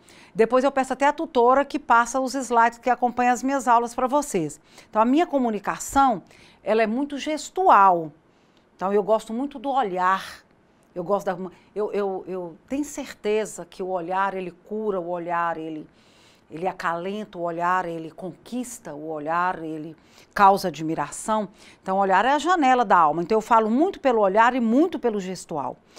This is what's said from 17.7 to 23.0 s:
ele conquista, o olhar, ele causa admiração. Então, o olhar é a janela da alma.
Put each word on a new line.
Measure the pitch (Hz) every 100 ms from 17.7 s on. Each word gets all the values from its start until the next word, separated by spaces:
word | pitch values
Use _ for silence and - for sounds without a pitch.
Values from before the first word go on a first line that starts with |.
| 185
ele | 170 165 160
conquista, | - 185 - - 247 247 - 175
o | 147 156
olhar, | 156 151 170 180 175
ele | 160 156 156 151 _ _ _
causa | - 196 196 185
admiração. | 147 160 156 143 - - 220 202 _ - -
Então, | - 190
o |
olhar | 196 185
é | 233
a | 294
janela | 294 370 262 254
da | 214
alma. | 185